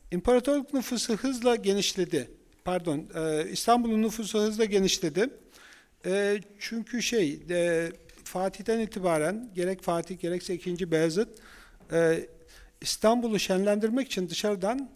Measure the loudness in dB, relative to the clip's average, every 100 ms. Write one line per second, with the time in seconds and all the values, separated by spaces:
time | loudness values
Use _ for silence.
0 | -8 -2 2 4 4 0 0 -4 -2 -4
1 | -2 -2 -2 0 2 2 2 0 0 -2
2 | -2 -2 -4 -12 _ _ -4 -2 0 -2
3 | -4 -4 -2 0 -2 0 4 4 4 2
4 | 2 -2 -2 0 0 2 2 4 2 2
5 | -2 0 -2 -4 -20 -20 -20 -20 _ _
6 | -4 -2 0 -2 -6 -14 -10 -8 -6 -4
7 | 0 2 0 -2 -4 0 2 2 -2 -6
8 | -18 -20 -8 -4 -4 -4 -2 0 -2 -2
9 | 2 2 2 -2 -6 -4 -2 -2 -2 -2
10 | -2 -6 -4 -4 -4 -6 -6 -4 0 2
11 | 2 2 -2 -6 -20 -20 -20 -20 -2 2
12 | 4 4 -2 -12 -20 -20 -20 -10 -8 0
13 | 2 4 2 0 0 2 2 2 2 0
14 | -2 -4 -4 -2 -2 0 -2 -2 -6